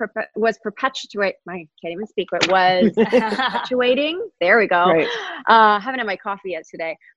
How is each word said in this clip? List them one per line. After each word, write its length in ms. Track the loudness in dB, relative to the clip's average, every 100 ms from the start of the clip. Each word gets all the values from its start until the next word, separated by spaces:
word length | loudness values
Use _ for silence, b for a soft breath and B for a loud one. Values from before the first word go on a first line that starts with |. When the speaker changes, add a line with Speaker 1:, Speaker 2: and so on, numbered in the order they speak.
Speaker 1:
perpe-, 260 | -8 -8 -8 -2
was 220 | -2 -2
perpetuate-, 800 | -8 -4 -6 -6 -10 -4 -4 -4 -12
I 180 | -14 -14 _
can't 100 | -12
even 140 | -10 -8
speak, 220 | -6 -4
but 180 | -2 2
was 440 | 4 4 4 2
Speaker 2:
<laughs> 40 | 2
Speaker 1:
perpetuating. 1300 | 2 2 0 -4 -4 -4 -4 0 2 0 -2 -4 -10 -4
There 180 | 2 4
we 80 | 4
go. 160 | 2 4
Speaker 2:
Right. 160 | 2 0 -4 -10 -6 4
Speaker 1:
Uh, 320 | 6 6 4
haven't 180 | -2 -6
had 60 | -6
my 100 | -6
coffee 340 | -8 -10 -8
yet 120 | -10 -10
today. 260 | -10 -10 -10 b